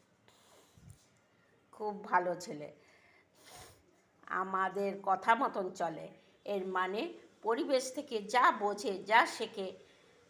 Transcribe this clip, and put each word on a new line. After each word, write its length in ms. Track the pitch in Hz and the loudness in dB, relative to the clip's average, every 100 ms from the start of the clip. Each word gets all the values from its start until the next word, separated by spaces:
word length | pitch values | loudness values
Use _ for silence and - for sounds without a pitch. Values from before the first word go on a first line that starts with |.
| _ _ - - _ - - - - - _ _ _ _ _ _ _ | _ _ -20 -20 _ -20 -20 -20 -20 -20 _ _ _ _ _ _ _
খুব 320 | - 214 196 | -8 -8 -8
ভালো 300 | 196 185 180 | 0 2 2
ছেলে, 380 | 170 - 147 147 - _ _ _ _ _ _ - - - - _ _ _ _ - | -2 -6 -10 -12 -16 _ _ _ _ _ _ -20 -20 -20 -20 _ _ _ _ -6
আমাদের 640 | 180 190 190 190 185 202 196 | -4 -2 0 0 0 -2 -2
কথা 320 | 196 190 226 | 0 2 4
মতন 360 | 233 247 226 190 | 4 2 0 -4
চলে। 380 | - 165 156 160 - - _ | -2 -4 -4 -12 -16 -20 _
এর 220 | - 202 190 | -4 -4 -2
মানে 480 | 185 185 208 339 - - _ | -2 0 -2 -4 -8 -20 _
পরিবেশ 500 | 214 233 277 262 254 | 0 0 2 2 0
থেকে 280 | - - 220 | -6 -6 -6
যা 300 | 196 247 302 | 0 6 6
বোঝে, 500 | 233 202 202 240 190 | 4 0 0 -2 -4
যা 240 | - 226 320 | 4 6 6
শেখে, 460 | - 214 - 190 - - - - _ | 0 -6 -6 -8 -10 -20 -20 -20 _